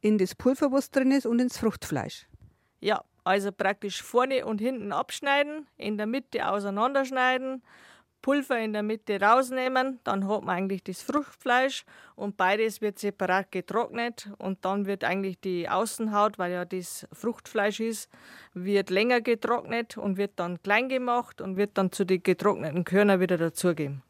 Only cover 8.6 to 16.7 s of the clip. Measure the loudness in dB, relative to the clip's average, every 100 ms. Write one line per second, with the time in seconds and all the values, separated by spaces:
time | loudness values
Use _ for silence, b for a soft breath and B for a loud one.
8.6 | -2 -2 -2 -4 -4 2 6 6 4 0
9.6 | 0 0 0 -2 -2 -2 0 -2 0 -2
10.6 | -2 -4 -6 -12 -4 -4 -4 -8 0 2
11.6 | 2 -2 -12 B B B -8 0 2 2
12.6 | 0 -2 -6 -2 -6 -2 0 0 0 -8
13.6 | -4 -2 -2 -4 -6 -6 -16 -10 -8 -4
14.6 | -2 -2 -2 -2 -2 -2 -4 -6 -4 -4
15.6 | 0 0 -2 -2 -2 2 2 2 -4 -4
16.6 | -4